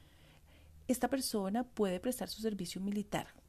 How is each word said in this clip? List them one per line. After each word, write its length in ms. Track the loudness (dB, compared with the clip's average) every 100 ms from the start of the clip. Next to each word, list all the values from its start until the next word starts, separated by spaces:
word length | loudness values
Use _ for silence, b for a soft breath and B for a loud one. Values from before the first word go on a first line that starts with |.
| b b b b b b b b -2
esta 220 | 2 2
persona 540 | 2 0 0 2 0
puede 360 | 0 2 2 2
prestar 280 | 0 -2 -4
su 120 | -2
servicio 400 | -2 0 -2 -2
militar 460 | -2 -2 0 -2 -2 -10